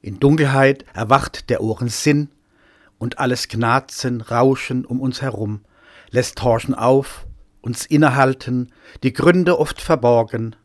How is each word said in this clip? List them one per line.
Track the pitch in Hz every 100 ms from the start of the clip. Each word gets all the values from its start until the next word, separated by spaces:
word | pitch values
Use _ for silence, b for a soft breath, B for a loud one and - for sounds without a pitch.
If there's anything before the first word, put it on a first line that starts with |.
In | - 101
Dunkelheit | 139 151 143 135 135 139 -
erwacht | - 110 135 - - -
der | 123
Ohren | 110 107 120
Sinn, | 107 - 147 143 _ b b b b b b
und | 117 -
alles | 127 123 -
Knarzen, | 107 117 127 - - 131 123
Rauschen | 110 117 131 131 - 127 123
um | 123
uns | 131 123
herum | 135 101 107 104 b b b b b
lässt | 123 123 -
horchen | 127 117 -
auf, | 131 117 135 139 - - - _ _
uns | - 120 -
innehalten, | 147 151 131 135 131 - 127 123 B B B
die | 135
Gründe | 127 170 175 175 175
oft | 147 -
verborgen. | - 156 120 120 113 113 113 -